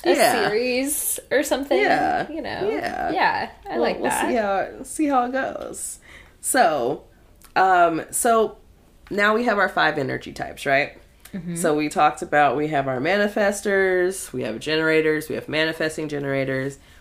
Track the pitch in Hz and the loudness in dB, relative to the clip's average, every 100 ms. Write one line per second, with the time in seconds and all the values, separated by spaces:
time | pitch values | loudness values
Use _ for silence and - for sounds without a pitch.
0 | 349 285 165 120 - 214 254 247 277 302 | 0 4 4 4 0 0 0 0 -2 -4
1 | - - - 262 302 269 277 330 403 156 | -4 -6 -2 0 0 -2 0 2 2 2
2 | 76 76 - 311 254 - - 294 - - | 2 -2 -4 -8 -8 -4 -4 -2 -4 -4
3 | 80 - 175 - 220 - 403 240 233 - | -4 0 2 0 -6 -12 -8 -2 -2 -2
4 | - - - 247 208 196 - 104 269 - | -2 -2 0 0 0 -2 -4 -8 -14 -4
5 | 294 262 247 262 - - - - - - | 0 2 0 -4 -6 -8 -12 -10 -12 -14
6 | - - - _ - 262 180 147 120 165 | -18 -20 -20 _ 0 4 4 4 -2 -4
7 | - _ - - - - 190 180 170 160 | -8 _ -20 -20 -6 2 4 6 6 2
8 | - - 247 226 214 - - - _ _ | -4 -2 2 4 2 -2 -20 -20 _ _
9 | - 190 208 220 240 202 180 165 156 151 | -8 0 2 2 2 2 2 2 0 0
10 | 131 127 - - - - 147 139 143 - | -4 -6 -10 -10 -10 -6 0 2 0 -8
11 | - _ - 190 165 170 175 151 151 180 | -20 _ -14 -12 -8 -2 0 0 0 2
12 | 151 156 175 147 143 131 151 156 135 127 | 2 2 -2 4 4 2 0 0 -2 -2
13 | 151 202 208 220 202 202 208 196 190 185 | 0 2 0 2 0 0 0 2 2 2
14 | 180 190 - 127 123 110 143 156 160 156 | 0 -2 -8 -6 -6 -6 -2 0 2 4
15 | 156 156 156 117 - 151 160 160 156 156 | 4 0 -2 -8 -4 -2 -2 -2 -4 -4
16 | 156 143 139 139 135 131 135 139 - - | -8 -6 -4 -2 -2 -4 -4 -8 -20 -20